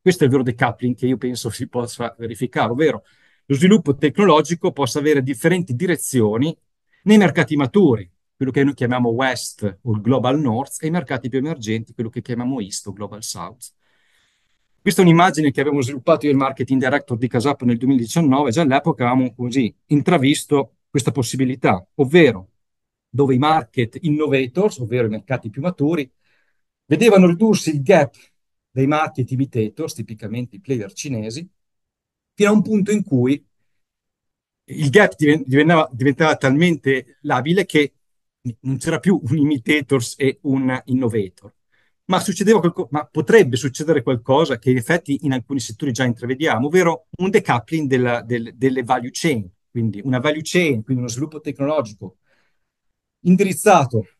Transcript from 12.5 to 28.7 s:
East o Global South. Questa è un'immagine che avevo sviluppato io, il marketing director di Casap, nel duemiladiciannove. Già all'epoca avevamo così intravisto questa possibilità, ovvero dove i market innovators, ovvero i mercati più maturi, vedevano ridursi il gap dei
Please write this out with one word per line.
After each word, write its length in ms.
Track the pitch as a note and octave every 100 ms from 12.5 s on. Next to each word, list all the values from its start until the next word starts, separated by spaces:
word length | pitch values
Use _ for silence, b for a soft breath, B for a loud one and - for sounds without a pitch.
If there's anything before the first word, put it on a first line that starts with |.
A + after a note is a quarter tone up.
| C3+
East 280 | G2 - G#2
o 60 |
Global 300 | G2 G2+ G#2
South. 480 | - - F2 A#2 - _ _ _ _ _ _ _ _ _ _ _
Questa 180 | - -
è 40 |
un'immagine 460 | F3+ E3 F3+ D3 D3+
che 100 | B2+
avevo 200 | C#3+ C#3+
sviluppato 440 | B2 C#3 E3+ D3+
io, 80 | D3+
il 40 | C3+
marketing 440 | C3+ C3+ B2 C3
director 360 | C3 C#3 - A#2
di 120 | B2
Casap, 320 | B2 C3 C3+
nel 140 | A#2+ A#2
duemiladiciannove. 760 | C3 C3 A2+ E3+ D#3 C3 C#3+
Già 120 | A2+
all'epoca 460 | D#3 C3+ E3 D3+ B2
avevamo 240 | C3 B2+
così 400 | - A#2+ C3 A2+ _ _
intravisto 920 | D3 F3+ F3 C3 D3 - C#3+ - _ _
questa 220 | C#3+ A#2
possibilità, 760 | B2+ A#2+ C3 C3 C3 C#3+ F#2+ -
ovvero 540 | - C3 F3 C#3+ F#2+ F#2 _ _ _ _ _ _
dove 260 | A#2+ C#3
i 40 | C3
market 600 | D3+ D#3 - - A2+ C3+
innovators, 760 | E3 D3+ D3+ C3+ B2+ E3+ G#3 -
ovvero 280 | A2+ B2 A2+
i 20 |
mercati 400 | G#2+ - B2+ A2
più 120 | C3+
maturi, 500 | F3 F3+ C#3+ E3 C3+ _ _ _ _ _ _ _
vedevano 420 | _ - A#3 G3+ F3+
ridursi 420 | E3+ A3 G#3 -
il 120 | D3+
gap 320 | C3 F3 C#3 _ _ _ _ _
dei 160 | _